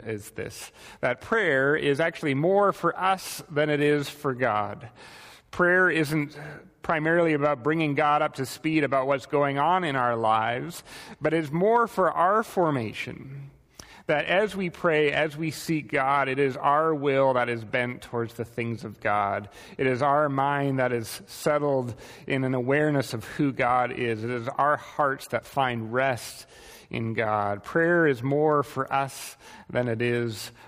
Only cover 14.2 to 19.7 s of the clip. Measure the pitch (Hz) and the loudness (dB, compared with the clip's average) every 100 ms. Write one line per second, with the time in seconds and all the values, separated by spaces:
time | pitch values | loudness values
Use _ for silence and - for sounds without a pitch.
14.2 | 160 175 214 190 180 - 180 151 147 139 | 2 2 2 -2 -6 -2 2 4 4 2
15.2 | 156 147 160 - - 160 143 143 135 143 | 0 -2 -6 -4 -4 -4 -2 0 2 2
16.2 | 135 131 139 131 143 143 160 151 143 135 | 2 2 0 2 2 4 2 2 2 4
17.2 | 135 123 120 117 110 127 123 123 - 120 | 4 4 2 -2 -2 -2 -2 -4 -8 -6
18.2 | 113 - 117 - 117 113 113 104 110 104 | -6 -6 -8 -6 -6 -6 -10 -6 0 0
19.2 | 101 101 104 - - | 0 -2 -6 -14 -18